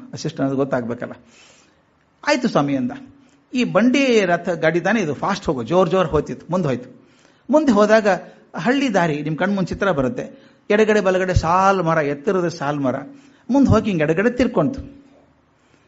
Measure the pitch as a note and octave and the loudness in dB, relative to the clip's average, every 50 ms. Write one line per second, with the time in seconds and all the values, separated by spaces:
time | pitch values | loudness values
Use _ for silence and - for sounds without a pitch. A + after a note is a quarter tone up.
0 | - - - - - D#3 - - C#3 C3+ C#3 C3 C#3 C3 C3+ B2+ A#2 A2+ A#2+ - | -12 -14 -12 -10 -8 -8 -6 -4 -4 -2 -2 -2 -2 -2 -2 -4 -4 -6 -8 -8
1 | - - B2 - _ _ _ - - - _ _ _ _ _ _ _ _ _ _ | -10 -12 -14 -16 _ _ _ -20 -20 -20 _ _ _ _ _ _ _ _ _ _
2 | _ _ _ _ - D4 D4+ C4+ B3 G3 - D#3+ C#3+ C#3+ C#3 C3 B2 B2 - - | _ _ _ _ -2 -2 0 0 0 0 0 0 0 0 -2 -2 -2 -4 -6 -10
3 | - - - _ _ _ _ _ _ _ - B3 A#3 F3 D#3 F#3+ A#3 B3+ B3+ C#4+ | -16 -20 -20 _ _ _ _ _ _ _ -4 -2 -2 0 2 2 2 4 4 2
4 | C#4 C4 A#3 G#3+ G3 F3 F3 E3+ - G3 E3+ D#3 D#3+ D#3+ E3 F3 D#3+ F#3+ A3+ A#3+ | 2 4 4 2 2 2 0 0 -2 -4 -4 0 0 0 0 0 0 0 0 0
5 | F#3 D3 C3 - D#3 F#3 G3 - - F3 D3 B2 A2+ A2+ E3+ F#3 F#3+ D#3+ F#3 F#3+ | -2 -2 -4 -4 -4 -4 -4 -2 -4 -4 -4 -4 -2 0 2 2 4 4 2 0
6 | F3+ - D3+ D3 C#3 - B2 - - - F3 F#3+ E3 C#3 B2 - - - - - | 0 0 0 -2 -2 -4 -8 -12 -8 -6 -4 -2 -2 -2 -2 -4 -6 -12 -20 -20
7 | _ _ _ _ _ _ _ _ _ - C4 D#4 D#4 C#4 G3+ G#3 G#3+ G3+ A3 A3+ | _ _ _ _ _ _ _ _ _ 0 2 2 4 4 4 4 4 4 4 4
8 | G3+ G3+ F3+ - - - - - _ _ - - D#3+ A#3 C#4 C#4 C#4+ B3+ F#3+ F3+ | 4 2 0 0 -4 -10 -20 -20 _ _ -12 -4 -2 -2 0 0 0 0 0 0
9 | E3+ D#3+ C#3+ D3 D3 D#3 D#3+ C#3+ F3+ G3+ G3+ G3 F3+ - F#3 - G3+ G3 E3+ C#3+ | 0 0 -2 -4 -4 -4 -4 -2 -2 -2 -2 -2 -4 -4 -4 -2 -2 -2 0 0
10 | C3 B2 B2 C#3+ D3 - - - - - _ _ _ - G#3 G#3 A3 G3+ G#3+ G#3 | -2 -2 -4 -6 -10 -12 -16 -20 -20 -20 _ _ _ 0 2 2 4 4 2 2
11 | F#3+ F#3+ F#3 F3+ F#3 F3+ F3 - E3 D#3+ F3 F#3 F#3+ G3 G3 F#3 E3+ D#3+ E3 E3 | 2 2 0 0 0 0 2 2 2 2 2 4 4 4 2 2 2 0 0 0
12 | D3 C#3+ C#3+ C#3+ - G#3+ F#3+ F#3 F3 E3 E3+ - C#3 C#3+ D3 D3 C#3 B2+ B2 C3+ | 0 -2 -4 -4 -2 -2 -2 0 -2 -4 -4 -4 -4 -4 -2 -2 -2 -2 -2 -4
13 | C#3+ - - - - - _ _ _ - A#3+ C#4 C4 F#3+ G3+ A3 G#3+ G#3+ F#3 D#3 | -8 -12 -18 -20 -20 -20 _ _ _ 0 2 4 4 4 4 2 2 0 -2 0
14 | D3 D3+ E3 F3+ G#3 B3 A#3+ - B3 - - F3+ D3 B2 - - - - - - | 0 0 0 0 0 0 0 0 -2 0 0 0 0 0 -2 -6 -12 -16 -20 -20
15 | - _ _ _ _ _ _ _ _ _ _ _ _ _ _ _ _ | -20 _ _ _ _ _ _ _ _ _ _ _ _ _ _ _ _